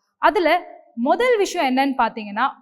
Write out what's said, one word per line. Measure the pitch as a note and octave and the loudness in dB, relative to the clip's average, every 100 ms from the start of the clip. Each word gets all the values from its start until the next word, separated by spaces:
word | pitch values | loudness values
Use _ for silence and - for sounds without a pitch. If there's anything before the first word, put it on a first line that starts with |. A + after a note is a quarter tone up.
| _ _ | _ _
அதுல | D4+ D#4+ D#4+ F4 - - _ | 0 2 2 0 -2 -16 _
முதல் | - B3 F4+ B4 A#4 | -6 -2 0 2 2
விஷயம் | F#4+ F4 C4+ B3+ | 0 -2 -2 0
என்னன்னு | C#4 C4 | 0 0
பாத்தீங்கன்னா, | A3+ A3+ G#3 G3+ C4 - | -2 -4 -10 -4 -4 -4